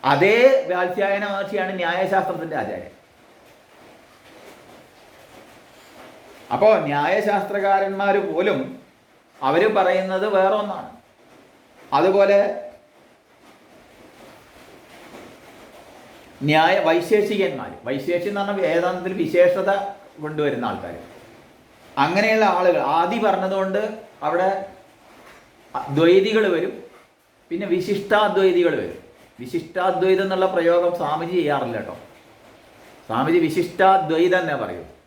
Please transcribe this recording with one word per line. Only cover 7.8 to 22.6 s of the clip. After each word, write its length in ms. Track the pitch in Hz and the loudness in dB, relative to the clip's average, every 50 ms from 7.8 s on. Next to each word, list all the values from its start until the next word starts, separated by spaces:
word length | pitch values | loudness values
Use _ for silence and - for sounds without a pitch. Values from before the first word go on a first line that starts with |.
| 196 196 196 190 202 196 196 202 175 165 | 0 -2 -4 -2 0 0 0 0 0 -2
പോലും 300 | 160 165 196 208 180 135 131 - - - - _ _ _ _ _ _ _ _ _ _ - 139 135 | -2 -2 0 0 -2 -2 -6 -8 -12 -18 -20 _ _ _ _ _ _ _ _ _ _ -4 -2 0
അവര് 200 | 147 170 202 220 202 202 | 2 4 2 4 2 2
പറയുന്നത് 480 | 185 180 180 190 190 190 190 190 202 214 202 | 2 2 0 0 -2 -2 -2 -2 -2 0 2
വേറെ 200 | 185 190 196 208 208 | 2 2 2 2 0
ഒന്നാണ്. 280 | 202 202 185 139 - 117 - - _ _ _ _ _ _ - - - _ _ _ _ _ _ - - - - 143 | -2 -6 -8 -10 -12 -16 -20 -20 _ _ _ _ _ _ -20 -20 -20 _ _ _ _ _ _ -20 -10 -2 0 2
അതുപോലെ 400 | 170 190 190 202 196 196 202 202 202 - - - - - - - _ _ _ _ _ _ _ _ _ _ _ _ _ - - _ _ _ - - - _ - - - - - - - - - - - - _ - - - - - - - - - - - - - - - - - - - - - - - - - - - - - - - - - - - - - 135 147 | 2 4 4 4 4 6 4 4 2 2 -2 -8 -12 -14 -18 -20 _ _ _ _ _ _ _ _ _ _ _ _ _ -20 -20 _ _ _ -20 -20 -20 _ -20 -20 -20 -20 -20 -20 -20 -20 -20 -20 -20 -20 _ -20 -20 -20 -20 -20 -20 -20 -20 -20 -20 -20 -20 -20 -20 -20 -20 -20 -20 -20 -20 -20 -20 -20 -20 -20 -20 -20 -20 -20 -20 -20 -20 -20 -20 -20 -12 -4 -2 2
ന്യായ 260 | 151 156 160 175 190 196 - | 4 4 4 4 2 2 2
വൈശേഷികന്മാർ, 840 | 165 165 175 170 - 214 208 202 - 214 190 190 - - 127 98 85 - - - | 2 2 2 2 2 2 2 2 0 0 -2 -2 -2 -4 -8 -10 -12 -14 -12 -8
വൈശേഷി 420 | 117 139 139 - 175 175 175 175 202 | -6 -6 -4 -4 -2 -4 -2 -2 -4
എന്ന് 100 | 202 202 | -4 -4
പറഞ്ഞാൽ 180 | 196 202 202 190 180 | -4 -4 -2 -2 0
വേദാന്തത്തിൽ 480 | 156 160 170 175 180 180 180 175 190 185 - 165 | 0 0 0 0 0 -2 -4 -6 -6 -4 -4 -4
വിശേഷത 460 | - - 175 175 180 180 190 185 190 196 196 - - - - - - - 160 151 | 0 4 4 4 6 4 0 0 0 0 -2 -4 -8 -12 -14 -20 -20 -16 -12 -12
കൊണ്ടുവരുന്ന 460 | 151 156 151 151 143 139 127 120 107 | -8 -4 -2 -2 -2 -2 -2 -6 -6
ആൾക്കാർ, 240 | 98 90 92 85 80 80 80 - - - - - - - - - - _ _ _ _ _ - - - - 170 | -6 -8 -10 -12 -14 -14 -16 -20 -20 -20 -20 -20 -20 -20 -20 -20 -20 _ _ _ _ _ -20 -10 -2 -2 0
അങ്ങനെയുള്ള 420 | 160 175 196 214 220 220 220 214 196 180 | 2 2 0 2 2 2 2 2 2 2
ആളുകൾ 220 | 185 | 4